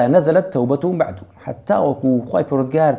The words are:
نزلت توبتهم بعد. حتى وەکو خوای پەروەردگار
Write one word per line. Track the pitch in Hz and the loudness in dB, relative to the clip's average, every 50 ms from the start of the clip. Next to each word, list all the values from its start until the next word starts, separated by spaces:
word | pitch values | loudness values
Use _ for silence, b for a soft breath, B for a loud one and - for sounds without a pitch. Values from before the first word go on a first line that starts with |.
| 120 127 156 | 4 4 4
نزلت | 180 147 160 160 185 185 - | 4 4 4 2 2 0 0
توبتهم | - 131 123 123 143 143 170 180 180 160 | -2 -2 0 0 0 -2 -2 -4 -2 -2
بعد. | - - 92 - - - _ - - | -4 -4 -6 -14 -18 -20 _ -14 -12
حتى | - 123 - - - 208 196 165 | -12 -12 -10 -4 -2 0 0 0
وەکو | 143 131 - 135 131 127 120 123 - | 0 -2 0 0 0 0 0 -2 -2
خوای | - 170 151 - | -2 -2 0 0
پەروەردگار | 143 135 131 131 147 160 160 147 123 | 0 -2 -2 0 0 2 2 2 0